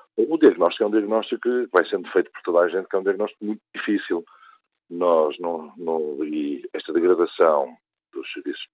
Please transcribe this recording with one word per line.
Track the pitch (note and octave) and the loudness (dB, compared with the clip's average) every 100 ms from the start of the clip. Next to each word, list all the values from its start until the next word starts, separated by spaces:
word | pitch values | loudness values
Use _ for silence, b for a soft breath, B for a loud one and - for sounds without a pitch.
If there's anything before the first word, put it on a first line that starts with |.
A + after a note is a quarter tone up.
| B - | B -2
O | B2 D#3+ | 0 6
diagnóstico | D3 E2+ F2 - | 6 6 0 2
é | G#2+ | 0
um | |
diagnóstico | G#2+ G2+ A2 G#2 A#2 | 2 2 -2 -2 -4
que | B2 B2 A#2 | -2 -2 2
vai | F2+ E2 | 0 0
sendo | G2 F2 | -4 -2
feito | F#2+ - | -2 -2
por | - | -6
toda | - E2+ | -2 2
a | F2 | 2
gente, | F2+ F#2 | -2 -4
que | |
é | G2 | -2
um | |
diagnóstico | F#2+ F#2+ G#2 - | -2 -2 -4 -6
muito | G#2 G#2+ _ | -8 -8 _
difícil. | - - G2+ - E2+ E2 b b b b _ _ | -10 -4 -4 -2 -6 -6 b b b b _ _
Nós | E2+ F2 E2 D#2 C#2+ | -2 2 4 2 -2
não, | F2 E2+ D2+ D2+ | -6 -6 -10 -10
não, | E2 D#2+ D2+ C#2+ | -4 -4 -4 -6
e | D2+ D#2 C#2+ C#2 - | -4 -4 -4 -6 -8
esta | D#2 - | -12 -4
degradação | D#2 F2 E2+ F2 - E2+ D2 C2 - _ _ _ | 0 4 4 2 4 4 4 -2 -10 _ _ _
dos | - - | -14 -12
serviços | - - C#2 - | -12 -10 -12 -12